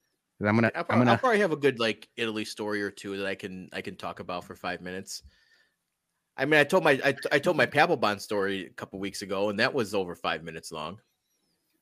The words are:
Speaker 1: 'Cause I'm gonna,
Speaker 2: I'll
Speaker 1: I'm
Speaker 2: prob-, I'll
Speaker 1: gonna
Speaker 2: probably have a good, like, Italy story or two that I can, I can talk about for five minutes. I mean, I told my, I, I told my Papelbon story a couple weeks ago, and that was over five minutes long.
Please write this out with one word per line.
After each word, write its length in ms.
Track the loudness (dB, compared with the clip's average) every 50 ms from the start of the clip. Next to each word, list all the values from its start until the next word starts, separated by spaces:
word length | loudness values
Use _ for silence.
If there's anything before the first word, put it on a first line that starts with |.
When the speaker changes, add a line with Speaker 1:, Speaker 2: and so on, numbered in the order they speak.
| _ _ _ _ _ _ _ -2
Speaker 1:
'Cause 80 | 2 4
I'm 80 | 4
gonna, 160 | 6 4 4 2
Speaker 2:
I'll 60 | 0
Speaker 1:
I'm 40 | -2
Speaker 2:
prob-, 140 | 2 4 6
I'll 60 | 6
Speaker 1:
gonna 120 | 6 6 4
Speaker 2:
probably 220 | 4 4 4 4
have 120 | 2 2
a 60 | 0 2
good, 220 | 2 2 2 2
like, 260 | 2 0 0 -2 -6 -14 _
Italy 300 | -4 -4 -2 -2 -2 -4
story 360 | -6 -6 -6 -6 -4 -2 -2
or 100 | -2 -4
two 260 | -6 -8 -8 -8 -6 -4
that 80 | -4 -4
I 80 | -6
can, 320 | -6 -8 -10 -10 -12 -12 -10 -10
I 80 | -10
can 140 | -8 -8 -10 -10
talk 220 | -10 -10 -10 -10
about 240 | -8 -8 -8 -8 -8
for 100 | -10 -12
five 240 | -8 -6 -6 -6 -6
minutes. 420 | -8 -8 -10 -10 -10 -10 -12 -14 -14 -18 _ _ _ _ _ _ _ _ _ _ _ _ _ _ _ _ _ _ _ _ _ -4
I 80 | 0
mean, 140 | 4 6 6
I 20 | 6
told 200 | 6 4 4 4
my, 60 | 4 4 4 2
I, 100 | 0 0 0 0 0
I 80 | 0 2
told 180 | 2 2 2 2
my 80 | 2
Papelbon 560 | 2 4 4 4 4 2 2 2 0 0 -2
story 460 | -4 -4 -2 -2 0 0 -2 -4 -6 -10
a 20 |
couple 300 | -12 -14 -14 -12 -10 -8
weeks 220 | -8 -8 -8 -8
ago, 280 | -8 -6 -2 0 0 0
and 100 | 2 2
that 140 | 0 0 0
was 200 | 0 -2 -2 -2
over 220 | -2 -2 -4 -6
five 280 | -6 -4 -2 -2 -4 -4
minutes 280 | -8 -12 -12 -12 -12
long. 280 | -10 -8 -8 -8 -10 -12 _ _ _ _ _ _ _ _ _ _ _ _ _ _ _ _